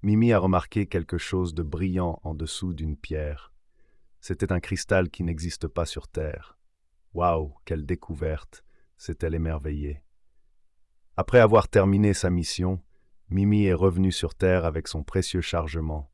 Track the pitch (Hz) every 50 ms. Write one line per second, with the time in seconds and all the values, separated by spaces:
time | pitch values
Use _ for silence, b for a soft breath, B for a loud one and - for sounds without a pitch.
0 | - 101 107 107 117 120 113 98 90 95 92 90 - - - 107 101 - - 92
1 | 82 - - 85 - - - 92 90 87 76 85 82 73 73 80 95 95 90 92
2 | 90 85 - - - 78 82 76 80 80 - - - 92 85 76 80 80 73 -
3 | - - 76 76 76 73 73 71 - - - - _ _ _ _ - _ _ _
4 | _ _ - - - - 92 - 101 - 90 87 - - 95 90 - - 101 95
5 | 92 85 - - 90 85 82 76 80 85 - - - 78 - 87 82 - - -
6 | - - - 76 71 76 73 76 - - - _ _ _ _ _ _ _ _ _
7 | _ _ - 85 87 87 85 80 76 69 - - - - 82 80 76 71 90 82
8 | - - 82 69 78 78 76 73 - - - - - - - _ _ _ _ _
9 | - - - - - 82 82 82 82 80 80 76 69 78 73 73 73 73 71 71
10 | - _ _ _ _ _ _ - _ _ _ _ _ _ _ _ _ _ _ _
11 | _ _ - - 92 - - 123 113 104 110 110 - - - 104 95 98 98 98
12 | 104 104 98 - - 90 90 87 80 - - - 90 90 95 92 - _ _ _
13 | _ _ - - _ - 87 98 101 104 104 104 104 95 90 82 92 95 85 92
14 | 95 95 87 - - 80 - - - 92 92 92 85 85 76 80 - - - 80
15 | 73 - - 95 90 - - 92 82 - - 85 80 76 78 82 78 78 76 76
16 | 71 -